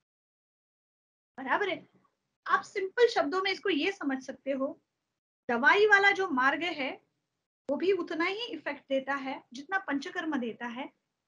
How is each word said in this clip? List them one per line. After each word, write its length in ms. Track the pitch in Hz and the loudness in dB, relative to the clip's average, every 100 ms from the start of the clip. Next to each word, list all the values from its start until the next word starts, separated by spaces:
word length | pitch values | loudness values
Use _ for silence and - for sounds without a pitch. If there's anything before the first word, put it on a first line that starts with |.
| _ _ _ _ _ _ _ _ _ _ _ _ _ - | _ _ _ _ _ _ _ _ _ _ _ _ _ -12
बराबर 300 | 262 302 392 | -2 0 0
है? 200 | 330 - _ _ _ _ _ - | -4 -10 _ _ _ _ _ 0
आप 160 | 339 | 0
सिंपल 460 | - 415 381 - 466 | 0 -6 -6 4 4
शब्दों 340 | 392 294 370 | 4 0 0
में 100 | 392 | -2
इसको 180 | 381 403 | -2 0
ये 220 | 302 349 | 0 0
समझ 300 | 392 294 262 | -2 -4 -4
सकते 280 | - - 269 | -8 -10 -6
हो, 300 | 269 269 330 _ _ _ _ _ _ - | -4 -4 -6 _ _ _ _ _ _ -2
दवाई 360 | 233 285 381 427 | 2 6 6 8
वाला 240 | 403 403 | 8 6
जो 180 | 392 381 | 2 0
मार्ग 340 | 254 262 302 | 2 2 2
है, 420 | 339 302 269 381 _ _ _ _ _ _ - | -2 -4 -6 -8 _ _ _ _ _ _ -4
वो 60 | 269 | 0
भी 160 | 359 | 2
उतना 320 | 381 320 330 | 0 0 -2
ही 220 | 349 392 480 | -2 -2 -8
effect 380 | 320 311 277 _ | -8 -8 -10 _
देता 260 | 269 269 | -2 -2
है 300 | 277 262 294 - | -6 -6 -10 -12
जितना 260 | 240 285 381 | -18 -6 -6
पंचकर्म 580 | 381 277 359 359 330 311 | -2 -4 -4 -6 -4 -4
देता 300 | 233 214 240 | -4 -8 -10
है, 260 | 233 311 _ _ _ | -10 -12 _ _ _